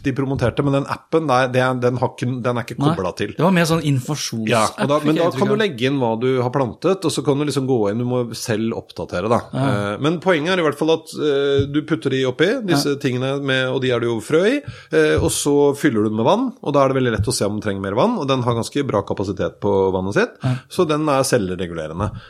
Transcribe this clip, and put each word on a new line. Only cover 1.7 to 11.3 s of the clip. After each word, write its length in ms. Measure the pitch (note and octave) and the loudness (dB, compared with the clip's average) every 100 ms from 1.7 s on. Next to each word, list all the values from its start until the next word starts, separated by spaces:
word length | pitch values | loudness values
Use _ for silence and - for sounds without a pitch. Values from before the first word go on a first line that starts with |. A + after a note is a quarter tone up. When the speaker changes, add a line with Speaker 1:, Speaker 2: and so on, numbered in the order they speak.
| B2+ | 0
Speaker 1:
den 160 | B2 B2+ | 0 0
har 140 | B2 | -2
ikke, 180 | - B2 B2+ | -2 -4 -2
den 140 | A#2+ A#2+ | -2 -4
er 60 | A2 | -6
ikke 120 | A#2+ | -2
Speaker 2:
Nei. 100 | C#3+ | 0
Speaker 1:
koblet 220 | E3 F2+ - | 0 -2 -4
til. 120 | G#2 | -6
Speaker 2:
Det 120 | - | 0
var 120 | E3 | 2
mer 120 | F3+ | 4
sånn 160 | D#3+ E3 | 2 0
informasjonsapp, 680 | D#3 C3+ B2 D3 - A#2 A2 | 0 0 -2 -6 -6 -4 0
Speaker 1:
Ja, 160 | A#2 G#2+ - | 2 2 0
og 60 | B2 | 0
da, 80 | D3 | 0
Speaker 2:
fikk 60 | C#3+ | 2
Speaker 1:
men 80 | D#3+ | 2
Speaker 2:
jeg 80 | |
Speaker 1:
da 60 | E3+ | 2
Speaker 2:
inntrykk 100 | - | 2
Speaker 1:
kan 80 | G3+ | 0
du 60 | |
Speaker 2:
av. 60 | G#3+ | 2
Speaker 1:
legge 180 | G#3 B2 B2+ | 0 0 -2
inn 120 | C#3 | 0
hva 100 | A#2 A2+ | 0 0
du 220 | B2+ C3 | 0 0
har 100 | B2 | 0
plantet, 540 | C#3 A#2+ - E3+ F#3+ D#3+ | 0 -2 -2 -2 0 -2
og 40 | - | -2
så 80 | |
kan 160 | C3+ C#3 | 0 0
du 60 | D3 | 0
liksom 220 | C3+ C3 | -2 0
gå 80 | B2+ G2+ | 2 0
inn, 60 | A2+ | 0
du 60 | |
må 320 | B2 B2 A#2+ A2 | -2 -2 -4 -6
selv 400 | - G#2+ A2+ G#2 | -2 -2 -2 -4
oppdatere 540 | - - E2 F2+ G#2 | -8 -10 -6 -4 0
da. 80 | A2+ - | 0 0
Speaker 2:
Ja. 100 | C3 C3 G2+ G2+ | -2 0 0 -2
Speaker 1:
Eh, 40 | G#2 | -2
men 160 | C#3+ E3+ | -2 0
poenget 320 | F#3 E3 D#3+ | 0 0 0
er 80 | F#3 | 0
i 80 | D3+ | 0
hvert 80 | - | 0
fall 140 | D#3+ | 0
at, 240 | D#3+ - - | 0 -2 -4
eh, 500 | D3 | 0